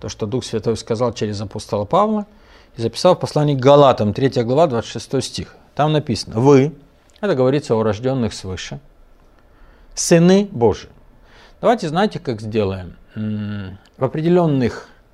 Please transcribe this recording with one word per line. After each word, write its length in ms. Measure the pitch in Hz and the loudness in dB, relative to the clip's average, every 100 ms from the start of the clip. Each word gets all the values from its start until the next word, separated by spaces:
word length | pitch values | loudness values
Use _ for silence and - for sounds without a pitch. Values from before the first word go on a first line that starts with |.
То, 80 | 104 | -14
что 180 | - 107 | -8 -6
Дух 180 | 123 | -6
Святой 320 | - 113 120 110 | -6 -4 -4 -4
сказал 360 | - 113 120 | -4 -4 -4
через 280 | - 107 104 | -4 -6 -6
апостола 440 | 107 110 - 104 | -8 -12 -6 -6
Павла 420 | 104 180 214 214 208 - - - _ - | 0 0 2 -2 -6 -14 -20 -20 _ -6
и 40 | |
записал 340 | 113 - 180 | -6 0 2
в 60 | 170 | 2
послании 340 | 131 151 147 | 0 -2 0
к 60 | 139 | 2
Галатам, 520 | 127 143 143 135 107 | 6 8 6 4 0
третья 300 | 101 131 123 | 0 0 0
глава, 240 | 117 135 170 | 0 2 2
двадцать 240 | 117 - | 0 -6
шестой 320 | 117 - 135 | -10 -6 -6
стих. 320 | - - 85 - _ - | -6 -8 -12 -16 _ -2
Там 160 | 151 | 0
написано: 480 | 151 147 107 - 110 | 0 -2 -4 -4 2
«Вы», 320 | 135 139 143 - - _ _ _ | 6 6 4 -4 -20 _ _ _
это 160 | 208 139 | -2 0
говорится 400 | 127 143 - 113 | 2 0 0 0
о 60 | |
рожденных 520 | 110 104 127 131 110 | 0 -2 -2 -2 -4
свыше, 460 | - 95 90 - 139 - _ _ _ _ _ _ _ - - - | -6 -10 -12 -12 -14 -18 _ _ _ _ _ _ _ -20 -20 -16
«сыны 540 | - - 170 175 190 202 | -6 2 4 6 4 2
Божии». 380 | 131 117 - - - _ _ _ - - _ | 0 0 0 -8 -20 _ _ _ -20 -20 _
Давайте, 280 | 190 233 160 | 0 0 -2
знаете, 300 | 165 214 - | -2 -2 -4
как 220 | - 110 | -8 -8
сделаем? 540 | 110 107 98 95 90 - - 110 | -4 -2 -2 -4 -10 -18 -16 -8
М, 640 | 107 107 104 104 95 95 _ - | -6 -6 -6 -8 -12 -16 _ -6
в 80 | |
определенных 840 | 131 156 160 180 165 139 117 - - _ _ | -4 -2 2 2 2 2 0 -4 -14 _ _